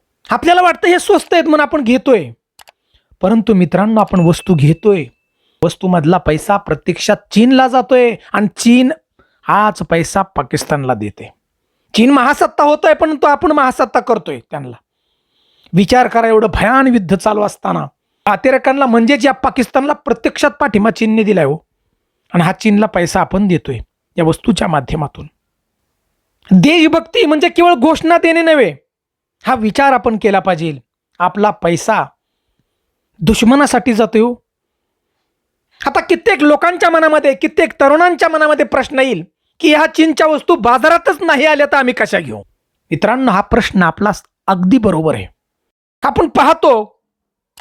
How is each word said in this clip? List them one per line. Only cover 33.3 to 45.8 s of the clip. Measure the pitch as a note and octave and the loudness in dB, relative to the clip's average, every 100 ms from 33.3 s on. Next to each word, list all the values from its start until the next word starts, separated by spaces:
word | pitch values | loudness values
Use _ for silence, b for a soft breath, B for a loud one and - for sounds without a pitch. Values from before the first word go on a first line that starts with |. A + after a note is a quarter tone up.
| G#3+ A3+ C#4 C#4 B3 - | 0 2 2 2 0 -2
जातोय | A3 A3 A3 | -2 0 0
हो. | A#3+ B3 _ _ _ _ _ _ _ _ _ _ _ _ _ - C4+ | 0 -4 _ _ _ _ _ _ _ _ _ _ _ _ _ -8 -4
आता | - | -2
कित्येक | E4 F4+ A4+ F#4+ | -2 -2 0 2
लोकांच्या | D4 D4+ E4+ F4+ F4 | 2 2 0 0 0
मनामध्ये, | E4 D#4+ D4+ C#4+ | 2 2 2 0
कित्येक | C4+ D#4 - D#4+ | -2 -2 -2 -2
तरुणांच्या | - C#4 D4+ F4+ E4+ E4 | 2 2 4 2 2 -2
मनामध्ये | D#4 D4+ D4 | 0 0 0
प्रश्न | C#4+ C#4 - C4+ | 0 -2 -4 -2
येईल | C4 F#3 E3+ _ _ _ | -2 -2 -8 _ _ _
की | D#4+ | 0
ह्या | D4+ D#4+ | 2 0
चीनच्या | D#4+ D#4+ C#4+ D#4 | 0 0 2 0
वस्तू | D4+ - E4 | 0 0 0
बाजारातच | A3+ B3 D#4 E4+ - D#4+ | 2 2 2 0 0 -4
नाही | E4+ C4 D#4 | -2 0 2
आल्या | D4 C#4+ | 0 0
तर | C#4+ | 0
आम्ही | B3+ | -2
कशा | - A3 F#3+ | -2 -2 -4
घेऊ? | D3 G#2+ - _ _ _ - | -6 -12 -16 _ _ _ -10
मित्रांनो, | D3+ G3 B3+ C4 | -4 -2 0 0
हा | F#3+ | 0
प्रश्न | - A#3+ - G3 | 0 -2 0 0
आपला | E3+ - G#3 F3+ - _ - | -2 -2 -4 -6 -10 _ -4
अगदी | F#3 F#3 C4 | -2 2 2
बरोबर | G#3 D#3+ D#3+ | 2 -2 -2
आहे. | A#2+ F#2 _ _ _ _ _ | -4 -8 _ _ _ _ _